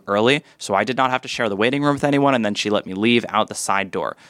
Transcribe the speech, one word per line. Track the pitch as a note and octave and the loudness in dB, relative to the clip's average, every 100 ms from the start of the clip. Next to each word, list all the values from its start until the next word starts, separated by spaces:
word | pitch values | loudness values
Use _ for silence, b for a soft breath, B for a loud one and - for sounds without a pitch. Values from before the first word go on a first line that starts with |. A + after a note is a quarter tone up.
| - | -2
early, | G2+ A#2 D3 b b | 2 2 2 b b
so | - | -4
I | G2 | -2
did | G#2+ B2+ | 0 0
not | C3 | 0
have | B2+ | 0
to | C3+ | -4
share | - A2+ | -4 -4
the | G2 | 0
waiting | A2+ C#3+ | 0 2
room | C#3+ C#3 | 0 0
with | |
anyone, | C#3+ C#3 C#3 C3 | 0 2 2 2
and | G#2+ | 0
then | G#2 | -2
she | G#2+ | 0
let | G#2 - | -2 -2
me | |
leave | F#2 A2+ A#2+ F#2 | 0 2 2 2
out | G#2 G#2+ | -2 -2
the | - | -4
side | - G2 F#2+ | -2 -2 -2
door, | F#2+ B1+ - | -4 -6 -8